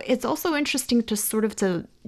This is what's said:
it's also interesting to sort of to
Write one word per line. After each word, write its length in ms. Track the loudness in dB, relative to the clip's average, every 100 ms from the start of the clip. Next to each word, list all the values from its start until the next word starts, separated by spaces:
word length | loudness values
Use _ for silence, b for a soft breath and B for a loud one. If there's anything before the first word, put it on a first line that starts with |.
| 2
it's 180 | 0
also 300 | 0 -2 0
interesting 480 | 0 0 -2 2 2
to 140 | 2 -2
sort 280 | -2 0
of 120 | 0 2
to 320 | 0 0 -4 _